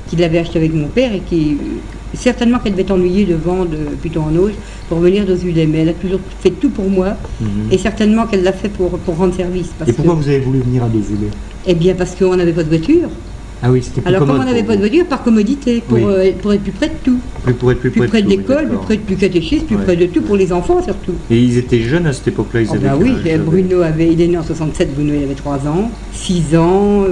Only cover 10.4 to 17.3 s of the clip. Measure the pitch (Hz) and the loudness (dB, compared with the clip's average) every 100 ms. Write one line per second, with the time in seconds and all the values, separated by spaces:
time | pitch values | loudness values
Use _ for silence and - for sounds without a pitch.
10.4 | 127 131 123 123 117 110 101 104 104 - | 2 0 0 0 0 0 -2 -2 -4 -6
11.4 | - - 190 165 180 180 175 - 185 185 | -12 -8 0 2 2 2 -4 0 2 2
12.4 | 170 165 156 165 247 339 277 - - - | 2 0 2 0 4 2 2 -8 -12 -14
13.4 | - - 123 127 - - 180 185 139 - | -14 -4 2 2 0 -4 0 2 4 2
14.4 | 262 233 208 202 208 311 349 269 240 220 | 2 0 2 2 4 2 2 0 2 2
15.4 | 202 277 247 233 - 226 208 190 190 180 | 2 0 0 -2 2 2 4 4 2 0
16.4 | 208 202 202 - 302 - - 247 - | 0 0 -2 -4 -4 -2 0 0 -2